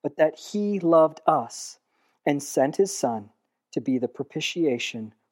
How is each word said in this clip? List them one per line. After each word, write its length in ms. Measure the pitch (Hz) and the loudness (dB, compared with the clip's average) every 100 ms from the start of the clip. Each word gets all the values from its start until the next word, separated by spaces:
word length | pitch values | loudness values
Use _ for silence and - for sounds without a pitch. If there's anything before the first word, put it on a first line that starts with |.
but 160 | - - | -6 0
that 220 | 156 - | 0 0
he 400 | - 208 208 202 | -8 -4 -2 0
loved 420 | 170 165 160 147 - | 4 6 6 2 0
us 500 | 151 117 - - - _ _ _ _ - | 0 0 -10 -16 -18 _ _ _ _ -2
and 160 | 143 | -2
sent 360 | 143 - 135 160 | 0 0 2 2
his 200 | 196 - | 0 0
Son 320 | - 110 101 _ _ _ _ | -4 -4 -10 _ _ _ _
to 80 | - | -6
be 180 | 120 127 | -2 -2
the 80 | 120 | -2
propitiation 1040 | - 135 156 - 175 160 120 - 120 110 - _ | -6 -10 -6 -6 -2 -2 -2 -4 -10 -12 -16 _